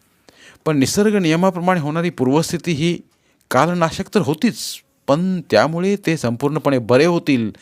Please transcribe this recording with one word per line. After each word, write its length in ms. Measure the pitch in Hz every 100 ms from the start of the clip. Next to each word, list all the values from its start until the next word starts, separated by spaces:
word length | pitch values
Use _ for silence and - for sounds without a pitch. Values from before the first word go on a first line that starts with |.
| _ _ _ _ - - -
पण 120 | 147
निसर्ग 380 | 131 - 208 208
नियमाप्रमाणे 640 | 170 165 190 175 175 180
होणारी 300 | 143 160 175
पूर्वस्थिती 640 | - 127 147 160 175 175
ही 280 | 147 170 170 - _ _ _ -
कालनाशक 640 | 123 156 175 165 - 190 214
तर 40 |
होतीच, 600 | 135 151 233 - - - _ _ -
पण 340 | 147 190 180 139
त्यामुळे 440 | 104 131 165 190 202 -
ते 120 | 160
संपूर्णपणे 600 | 117 117 143 151 143 135
बरे 280 | 110 127 165
होतील 460 | 170 151 131 110 90